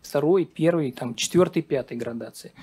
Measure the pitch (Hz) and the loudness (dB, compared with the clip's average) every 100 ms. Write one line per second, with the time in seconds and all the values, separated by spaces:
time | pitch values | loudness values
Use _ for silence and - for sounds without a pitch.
0 | - 143 151 190 156 - 160 175 135 - | -4 0 2 2 0 0 2 2 -2 -4
1 | 123 113 - - 170 165 160 139 - 120 | -8 -4 0 4 4 0 -2 -4 -4 -8
2 | 120 117 117 - - - | -8 -8 -10 -14 -20 -20